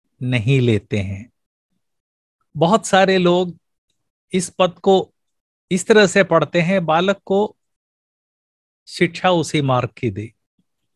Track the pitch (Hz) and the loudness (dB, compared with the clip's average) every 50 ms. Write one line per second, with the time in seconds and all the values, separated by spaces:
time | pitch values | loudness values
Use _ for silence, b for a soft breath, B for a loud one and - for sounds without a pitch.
0 | _ _ _ _ 127 127 127 120 101 120 139 131 123 120 110 101 - _ - 104 | _ _ _ _ -6 -4 -4 -2 0 0 0 2 2 2 0 0 -2 _ -6 -6
1 | 98 98 98 98 120 - _ _ _ _ _ _ _ _ _ _ _ _ _ _ | -6 -6 -10 -12 -14 -18 _ _ _ _ _ _ _ _ _ _ _ _ _ _
2 | _ _ _ _ _ _ _ _ _ _ _ 151 160 165 202 226 - - - 190 | _ _ _ _ _ _ _ _ _ _ _ -2 0 2 2 0 0 0 2 2
3 | 196 190 190 185 180 175 175 180 185 175 165 - _ _ _ _ _ _ _ _ | 2 2 2 2 2 2 2 2 0 -4 -8 -14 _ _ _ _ _ _ _ _
4 | _ _ _ _ _ _ - 190 180 - - - 185 180 175 - - 196 190 185 | _ _ _ _ _ _ -6 -6 -6 -6 -2 -2 -2 -2 -2 -2 0 2 2 2
5 | - - _ _ _ _ _ _ _ _ _ _ _ _ 185 185 - - 226 214 | 0 -4 _ _ _ _ _ _ _ _ _ _ _ _ -6 -6 0 4 4 6
6 | 208 175 - 202 185 - 170 165 156 139 - 175 165 170 196 190 175 151 156 165 | 6 4 4 2 2 2 2 0 0 0 -2 -2 0 0 -2 -2 -2 0 -2 0
7 | 180 196 196 - _ - 190 196 214 208 - _ _ _ _ _ _ _ _ _ | 0 -2 -2 -4 _ -4 -2 -2 -2 -4 -6 _ _ _ _ _ _ _ _ _
8 | _ _ _ _ _ _ _ _ _ _ _ _ _ _ _ _ _ - - - | _ _ _ _ _ _ _ _ _ _ _ _ _ _ _ _ _ -20 -4 -4
9 | 175 175 170 - - 185 180 170 151 - - 156 143 135 127 123 120 110 - - | -4 -4 -4 -2 -2 0 0 0 -2 -2 -2 -2 -2 0 -2 -2 -2 -4 -8 -8
10 | - 117 98 101 104 117 - _ _ _ _ _ _ _ _ _ _ _ _ | -8 -6 -6 -8 -12 -14 -18 _ _ _ _ _ _ _ _ _ _ _ _